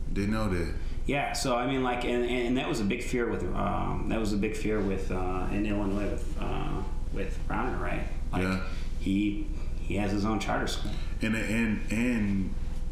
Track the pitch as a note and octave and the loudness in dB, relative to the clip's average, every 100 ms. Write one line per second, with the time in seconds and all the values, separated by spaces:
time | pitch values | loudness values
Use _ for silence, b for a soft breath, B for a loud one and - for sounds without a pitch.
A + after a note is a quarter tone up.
0 | - F2+ G2+ A2 G#2+ F2+ E2 - B B | 0 0 0 0 0 0 0 -2 B B
1 | - C#3 A#2+ A#2+ C3+ A#2+ B2+ C3+ B2+ B2 | 0 0 0 -2 0 0 0 0 0 0
2 | A#2+ B2 A#2+ B2 A#2+ B2+ D3+ C3+ G2+ B2 | 0 0 2 0 2 0 0 0 0 0
3 | - B2 A2+ G2 F2+ G2+ G2 F#2 F#2 F#2+ | 0 0 0 0 0 0 0 0 0 0
4 | - A2 G#2+ G2+ G#2+ - G#2+ G#2+ F#2+ F#2 | 0 0 0 2 0 0 0 2 2 0
5 | - F#2+ F2+ F#2 F#2+ G2+ G#2+ G#2 G2 G2 | 0 0 0 0 0 0 2 2 2 0
6 | G2+ - - - - - C#3+ D3 - - | 0 0 0 0 0 0 0 0 0 0
7 | - - - - - G2+ B2 A#2+ - - | 0 0 -2 0 0 0 0 0 0 0
8 | - - - F#2 F#2 F#2+ B B B - | -2 -2 0 0 2 0 B B B 0
9 | - G2 G#2+ G#2 - - - - - F#2+ | 2 2 2 0 -2 -2 -2 -2 -2 0
10 | G#2 G#2 G#2+ G#2+ - - - - - B | 0 0 0 0 0 0 -2 -2 -2 B
11 | B B A2+ A2 G2+ A2+ A2+ G2 - G#2+ | B B 0 0 0 0 2 0 0 2
12 | B2 A#2 G2+ G2 F#2 - - - - | 2 2 2 2 0 0 0 0 -2